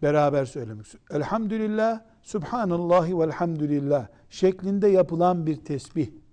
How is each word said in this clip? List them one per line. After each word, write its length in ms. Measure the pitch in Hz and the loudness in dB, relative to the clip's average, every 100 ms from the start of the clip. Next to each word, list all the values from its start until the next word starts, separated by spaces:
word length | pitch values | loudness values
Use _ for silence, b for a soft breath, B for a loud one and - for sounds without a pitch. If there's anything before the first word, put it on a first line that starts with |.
beraber 420 | 147 151 147 143 | 0 4 4 2
söylemek. 420 | 131 143 110 107 107 - _ | -2 -6 -10 -12 -16 -20 _
Elhamdülillah, 920 | 147 143 220 214 220 214 214 220 220 b b | -6 -2 -4 -2 -2 -2 0 0 -2 b b
subhanallah 960 | - 208 - 247 202 170 175 180 165 180 | -8 -6 -4 -4 -2 -2 4 4 4 0
ve 60 | |
elhamdülillah 840 | 160 - 175 160 147 147 139 147 110 b b | 0 0 -4 -2 -2 -2 0 0 -2 b b
şeklinde 580 | - 185 185 190 202 202 | 0 0 0 -2 0 4
yapılan 580 | 190 180 165 175 175 156 | 4 2 2 2 2 -2
bir 180 | 151 | -4
tesbih. 460 | - 143 - 165 123 - - | -6 -8 -6 -4 -4 -6 -20